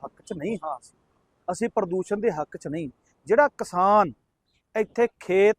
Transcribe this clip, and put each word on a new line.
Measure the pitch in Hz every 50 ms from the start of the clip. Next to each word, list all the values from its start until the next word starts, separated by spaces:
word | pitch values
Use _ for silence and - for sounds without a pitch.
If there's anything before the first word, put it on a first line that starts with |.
| 139
ਹੱਕ | - _ _
'ਚ | - - 202
ਨਹੀਂ | 160 143 202 226 185 165
ਹਾਂ | 156 139
ਅਸੀਂ, | 127 _ - _ _ _ _ _ _ _ _ _ _ - -
ਅਸੀਂ | 180 - 226 240 -
ਪ੍ਰਦੂਸ਼ਣ | - 196 170 180 185 180 - 208
ਦੇ | 202 202 233
ਹੱਕ | 170 151 147 - -
'ਚ | - -
ਨਹੀਂ। | 156 147 165 160 127 - _ _ _ _ _ -
ਜਿਹੜਾ | 139 208 277 294
ਕਿਸਾਨ | - _ - 226 - - 180 185 196 208 214 196 151 110 _ _ _ _ _ _ _ _ _ _ _ -
ਇੱਥੇ | 220 214 - - - 240 233 _ -
ਖੇਤ | - - - 190 196 208 214